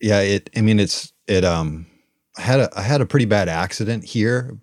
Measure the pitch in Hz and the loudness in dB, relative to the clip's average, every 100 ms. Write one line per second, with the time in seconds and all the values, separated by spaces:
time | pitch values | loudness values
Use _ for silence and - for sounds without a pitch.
0 | 107 101 98 101 - - 110 107 95 - | 0 2 2 -2 -2 0 2 4 2 -2
1 | - _ - 95 90 85 78 78 85 _ | -10 _ -2 2 2 0 -2 -6 -14 _
2 | _ _ _ - 107 135 113 98 101 143 | _ _ _ -8 0 2 2 -2 -2 0
3 | 123 143 110 104 90 82 90 - 110 113 | 2 2 2 2 0 -2 -4 -4 -4 -6
4 | - 117 110 123 127 - | -6 -2 0 0 -4 -14